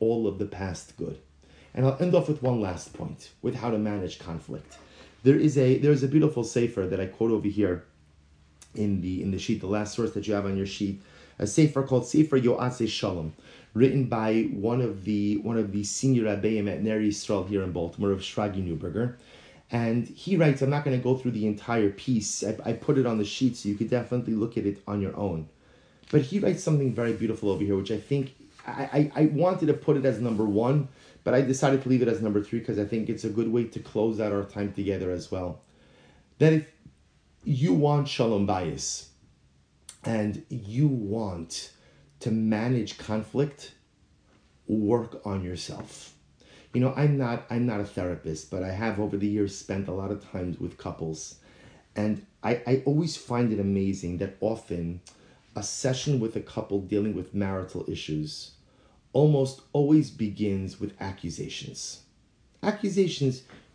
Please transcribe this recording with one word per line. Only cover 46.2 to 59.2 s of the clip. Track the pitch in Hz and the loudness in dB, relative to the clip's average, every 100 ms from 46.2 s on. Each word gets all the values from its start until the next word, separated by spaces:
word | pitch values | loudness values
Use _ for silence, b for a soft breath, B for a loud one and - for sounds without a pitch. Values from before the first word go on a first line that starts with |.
| _ _ b b b | _ _ b b b
You | 123 | 0
know, | 127 - | 0 2
I'm | 147 139 | 2 2
not, | 120 117 - | 0 -4 -4
I'm | 120 123 | -2 0
not | 104 | -2
a | |
therapist, | 98 - 90 82 80 80 - | -4 -4 -4 -4 -6 -8 -8
but | 92 | -6
I | 95 | -6
have | 95 113 101 | -4 -4 -2
over | 104 101 | -2 -2
the | 104 | 0
years | 104 101 - | 0 -2 -4
spent | - 98 98 | -6 -4 -4
a | |
lot | 92 95 | -4 -4
of | 101 - | -6 -8
time | 95 90 82 | -6 -6 -6
with | 82 - | -8 -8
couples. | 92 82 82 80 - - b b b b b | -10 -6 -8 -8 -12 -18 b b b b b
And | - 107 104 - _ | -4 -2 -2 -8 _
I, | 104 120 - | -2 -2 2
I | 131 | 2
always | 135 151 165 - | 2 0 0 -6
find | - 120 120 | -4 0 2
it | 107 | 2
amazing | 98 98 98 98 87 87 | 0 0 0 -2 -6 -4
that | 98 - | -6 -2
often | 107 113 - 87 85 90 - b b b b | -4 -4 -6 -6 -6 -8 -14 b b b b
a | - | -10
session | 107 - 131 131 147 131 | -8 -4 -2 -2 0 0
with | 113 | 0
a | 104 | -4
couple | - - - 101 | -6 -8 -4 -4
dealing | 90 104 107 | 0 0 0
with | 92 90 | -4 -4
marital | 101 98 95 90 - - | -4 -2 -4 -6 -8 -6
issues | 80 - - 151 - - - b b b b _ | -8 -4 -4 -6 -10 -16 -20 b b b b _
almost | 131 | 4